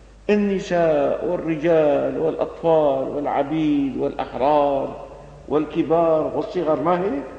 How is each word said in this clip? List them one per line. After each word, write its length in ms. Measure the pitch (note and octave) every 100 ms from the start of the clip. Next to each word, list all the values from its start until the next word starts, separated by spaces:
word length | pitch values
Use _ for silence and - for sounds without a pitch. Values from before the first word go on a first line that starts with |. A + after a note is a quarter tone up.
| - - -
النساء 960 | G#3 G3+ F#3+ F3 F3 D#3+ D3 C#3 - -
والرجال 920 | F3 D#3 D#3 E3 D#3+ D3+ C#3 C3+ C3+
والأطفال 880 | D#3+ D#3 D#3 - E3 D#3+ D3+ C3+ C3+
والعبيد 880 | C#3 C#3 B2 C#3 D#3+ D3+ C#3+ C#3 B2
والأحرار 1080 | C#3 - C3 A#2+ C3+ D3+ C#3+ C#3 C3 - - - - - -
والكبار 880 | D3 D3+ E3 D#3 E3 E3 D#3 C#3 C#3+
والصغار، 460 | D3+ F3+ D#3 D3
ما 180 | D#3 F3+
هيك؟ 220 | G3 C#4 C4